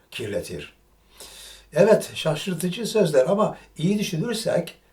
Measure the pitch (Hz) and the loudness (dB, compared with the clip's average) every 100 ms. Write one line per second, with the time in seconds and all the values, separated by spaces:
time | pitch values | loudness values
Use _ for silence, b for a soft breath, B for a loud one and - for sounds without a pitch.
0 | B - 107 95 - 85 - _ _ _ | B -10 -6 -6 -8 -12 -14 _ _ _
1 | B B B B B B B 151 208 208 | B B B B B B B 4 6 6
2 | - - 160 151 196 170 180 214 214 214 | 2 -6 -4 -4 -4 -4 -4 -4 -2 2
3 | 175 143 151 202 190 B B - 170 208 | 4 4 4 2 0 B B -4 0 0
4 | 196 156 233 220 - - - - b | -2 -2 -4 -4 -2 -2 -2 -12 b